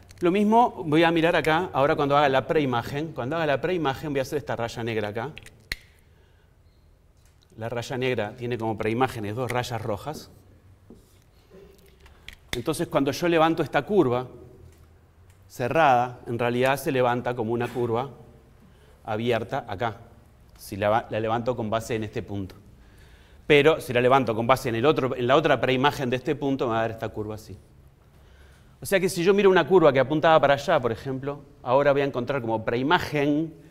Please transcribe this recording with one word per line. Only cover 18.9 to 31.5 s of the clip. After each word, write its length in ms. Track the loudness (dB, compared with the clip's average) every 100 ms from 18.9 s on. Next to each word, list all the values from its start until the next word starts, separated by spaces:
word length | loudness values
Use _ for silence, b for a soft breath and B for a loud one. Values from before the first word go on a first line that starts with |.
| b -8
abierta 600 | -4 -2 -2 -2 -8 -8
acá. 300 | -6 -6 -6 -20 -20 -20 _ -20 -20
Si 200 | -14 -2
la 140 | 2
va-, 180 | 0 0
la 100 | -4
levanto 360 | -2 -2 -2 -4
con 140 | -2
base 260 | -4 -2 -6
en 80 |
este 180 | -6 -10
punto. 320 | -8 -10 -10 -14 -20 -20 b b b b b b 4
Pero 340 | 6 6 2
si 100 | 0
la 100 | 2
levanto 340 | 4 4 2 -2
con 100 | 2
base 240 | 0 0
en 60 | 0
el 100 | 2
otro, 300 | 2 -2 -2
en 100 | 2
la 100 | 2
otra 240 | 4 0
preimagen 520 | 2 2 0 0 -4
de 60 | -2
este 180 | -4 -4
punto, 320 | -4 -2 -2
me 60 |
va 60 | -2
a 20 |
dar 100 | -2
esta 180 | -4 -10
curva 260 | -8 -10 -10
así. 220 | -14 -20 -20 -20 -20 _ _ b b b b b b b
O 40 | -2
sea 140 | 0
que 100 | 0
si 140 | 0
yo 100 | 2
miro 160 | 6 6
una 180 | 6 6
curva 240 | 6 6
que 80 | 4
apuntaba 400 | 2 2 4 6
para 140 | 6
allá, 260 | 2 2 0
por 120 | 0
ejemplo, 500 | -4 -6 -8 -8 -10 -14